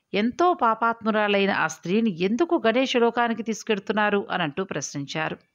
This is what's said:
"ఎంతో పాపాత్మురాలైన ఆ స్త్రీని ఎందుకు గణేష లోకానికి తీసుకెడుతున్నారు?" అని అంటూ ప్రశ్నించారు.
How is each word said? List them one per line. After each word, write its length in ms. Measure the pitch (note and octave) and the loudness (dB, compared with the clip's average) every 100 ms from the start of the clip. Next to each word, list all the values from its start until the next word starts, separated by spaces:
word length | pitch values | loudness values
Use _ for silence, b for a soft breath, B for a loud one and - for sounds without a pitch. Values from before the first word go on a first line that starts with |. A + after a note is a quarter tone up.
| _ | _
"ఎంతో 400 | F#3 A3+ A#3+ F4 | -2 -2 2 2
పాపాత్మురాలైన 1000 | F4 A#3+ A3 A#3 A3+ G#3+ G#3+ G#3 G3+ G3 | 4 2 2 0 0 -2 0 2 2 2
ఆ 160 | D#3+ D#3 | 2 -2
స్త్రీని 540 | - E3+ G3+ A3+ D#3+ | -4 -2 0 0 0
ఎందుకు 400 | F#3 A#3 E4+ E4+ A3 | 0 0 0 2 2
గణేష 300 | A3+ C4 B3 | 2 2 2
లోకానికి 460 | A#3 A#3 A#3 A3+ | 2 2 -2 -2
తీసుకెడుతున్నారు?" 840 | A3+ G#3+ - G#3 - G#3+ G#3 G3+ - | -6 -6 -4 -4 -2 0 2 0 0
అని 120 | F#3 | -2
అంటూ 200 | D#3+ C#3+ | -2 -4
ప్రశ్నించారు. 760 | F#3+ D#3 C#3 D3 C#3 D#3+ D#3 E3 _ | -6 -6 -8 -8 -8 -6 -6 -6 _